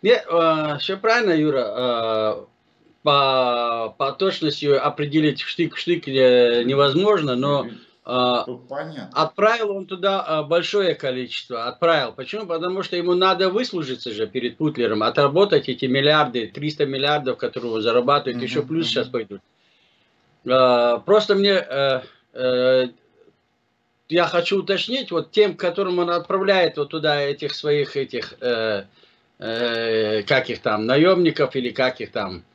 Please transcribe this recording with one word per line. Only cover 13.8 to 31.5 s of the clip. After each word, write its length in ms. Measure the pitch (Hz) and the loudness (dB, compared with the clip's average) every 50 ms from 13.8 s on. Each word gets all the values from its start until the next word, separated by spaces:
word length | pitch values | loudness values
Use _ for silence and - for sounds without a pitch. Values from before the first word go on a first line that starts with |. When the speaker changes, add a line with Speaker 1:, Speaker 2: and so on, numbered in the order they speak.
| 151 127 131 123 - 123 | -6 -6 -8 -8 -8 -10
Speaker 1:
же 160 | 107 104 110 | -6 -6 -6
перед 300 | 101 - 131 117 120 120 | -4 -4 -6 -6 -6 -4
Путлером, 460 | _ 156 151 147 120 120 107 107 107 | _ -4 -4 0 0 -2 0 0 0
отработать 680 | 107 110 - - 143 139 143 175 202 202 170 151 - - | 0 0 2 2 2 2 4 2 2 4 2 0 0 -2
эти 180 | 127 - 143 | -6 -4 -2
миллиарды, 640 | 131 127 135 139 147 151 156 147 127 120 123 113 104 | 0 0 2 4 4 4 4 2 0 -2 -6 -6 -6
триста 360 | - 143 147 156 151 - 147 | -10 -8 -8 -8 -4 -4 -4
миллиардов, 540 | 135 135 135 135 143 147 147 139 127 120 - | -4 -2 -4 -2 -2 -2 -2 -2 -4 -4 -4
которые 340 | - 117 - 123 117 120 113 | -6 -8 -6 -6 -8 -6 -4
он 60 | 110 | -2
зарабатывает, 540 | 107 117 113 123 120 131 143 147 143 135 120 | 0 2 2 2 2 4 2 2 0 -2 -6
Speaker 2:
Мгм, 80 | 123 123 | -6 -6
Speaker 1:
еще 180 | 120 - 147 | -4 -4 -4
плюс 240 | - 127 156 165 170 | -4 -2 -4 -4 -2
Speaker 2:
мгм. 40 | - | -2
Speaker 1:
сейчас 180 | - 135 117 127 | -2 -2 -4 -2
пойдут. 320 | - 123 110 98 101 98 _ _ _ _ _ _ _ _ _ _ _ _ _ _ _ _ _ _ _ _ _ | -6 -8 -6 -8 -14 -18 _ _ _ _ _ _ _ _ _ _ _ _ _ _ _ _ _ _ _ _ _
Э, 540 | 123 127 131 127 127 123 120 120 120 120 117 - | 0 4 4 6 6 6 4 4 4 2 0 2
просто 280 | - 202 214 208 - 202 | 4 4 4 4 4 2
мне, 280 | 196 196 202 196 185 - - | 2 4 4 2 2 0 -2
э, 320 | 127 139 139 139 131 127 127 - _ _ _ _ _ | -2 0 0 0 0 -2 -4 -10 _ _ _ _ _
э, 540 | 123 127 127 127 127 127 127 131 127 127 123 120 _ _ _ _ _ _ _ _ _ _ _ _ _ _ _ _ _ _ _ _ _ _ _ | -4 -2 0 0 2 4 4 4 4 2 0 -4 _ _ _ _ _ _ _ _ _ _ _ _ _ _ _ _ _ _ _ _ _ _ _
я 160 | 156 175 175 | 0 0 0
хочу 320 | - 175 170 170 - 196 196 | 2 0 -2 0 0 -2 -2
уточнить, 520 | 170 - 196 180 180 - 247 277 254 - | 0 0 -2 -2 -2 -4 -4 -6 -6 -4
вот 180 | 175 165 151 - | -4 -6 -6 -2
тем, 260 | - 214 208 202 160 | 2 2 2 2 2
которым 420 | - 190 175 165 190 196 185 180 180 | -2 -4 -4 -2 -2 -2 -2 0 0
он 100 | 175 170 | 0 0
отправляет 680 | 175 170 170 - 185 190 190 196 196 190 175 160 - | -2 -4 -2 -2 -2 -2 2 2 4 4 2 2 0
вот 140 | 151 147 143 | -4 -6 -4
туда 300 | - 160 151 156 147 147 | -4 -4 -2 0 0 0
этих 340 | 143 143 143 147 156 139 - | -2 -2 -4 -6 -6 -8 -8
своих, 420 | - - 151 147 147 143 - - | -6 -2 0 0 0 0 -2 -4
этих, 380 | 139 135 - - 120 - - - _ | -6 -6 -4 -6 -10 -10 -10 -14 _
э, 440 | - 123 120 113 113 110 107 98 98 98 _ _ _ _ _ _ _ _ _ _ | -2 -2 -2 0 0 -2 -2 -4 -6 -10 _ _ _ _ _ _ _ _ _ _
э, 840 | - 110 113 113 120 120 117 113 113 113 113 110 110 107 107 107 | -10 -8 -4 -2 -2 -2 -2 -2 -2 0 0 0 0 0 0 -2
как 280 | 101 - 139 131 127 - | 0 2 0 0 2 -2
их 100 | 113 - | -8 -6
там, 240 | - 117 107 107 110 | -2 -2 -2 -2 0
наемников 680 | 113 131 147 160 185 190 175 180 160 - - 147 131 | 2 2 4 6 4 4 4 2 2 2 0 -2 -2